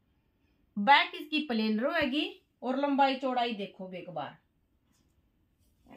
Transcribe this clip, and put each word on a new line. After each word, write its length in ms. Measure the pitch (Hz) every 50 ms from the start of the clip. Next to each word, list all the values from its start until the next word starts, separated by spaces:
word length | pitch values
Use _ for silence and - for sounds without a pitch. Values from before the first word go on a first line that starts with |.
| _ _ _ _ _ _ _ _ _ _ _ _ _ _ _ 208
Back 380 | 202 208 285 302 349 359 -
इसकी 240 | - - - - 302 302
plain 360 | - 240 220 220 220 220 208
रहेगी 460 | 233 285 339 330 302 269 240 294 320 392 - - _ _ _ _ -
और 160 | 240 254 262
लंबाई 360 | 285 285 277 262 277 269 269
चौड़ाई 380 | 262 - 262 254 254 240 240 226
देखो 360 | 196 196 185 - - 190 185 185
एक 160 | 180 160 175
बार, 260 | 165 160 139 120 - - _ _ _ _ _ _ _ _ _ _ _ _ _ _ _ _ _ _ _ _ _ _ _ _ _ _ _ _ _ - -